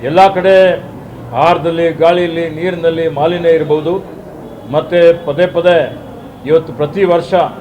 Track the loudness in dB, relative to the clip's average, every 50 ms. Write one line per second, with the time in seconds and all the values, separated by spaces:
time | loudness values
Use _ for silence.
0 | -6 0 4 4 4 4 4 2 2 4 6 6 6 4 2 -2 -6 -14 -18 -18
1 | -18 -18 -18 -16 -16 -8 -2 0 2 2 2 2 0 -4 -2 0 0 -2 0 2
2 | 2 2 4 2 0 -2 -2 -4 -6 -6 -6 -4 -4 -4 -4 0 -2 -2 0 0
3 | -2 -2 -2 0 0 0 0 0 2 2 2 2 2 0 0 0 0 -2 -4 -4
4 | -6 -10 -18 -18 -18 -18 -18 -18 -18 -18 -18 -18 -14 -4 -4 -4 -2 0 2 4
5 | 6 6 4 2 -2 -6 0 0 0 0 0 0 2 4 4 4 2 0 -6 -12
6 | -16 -16 -18 -18 -18 -18 -20 -14 -2 2 2 2 2 0 -6 -6 -6 -4 0 0
7 | 0 2 2 0 0 0 0 0 0 0 -4 -12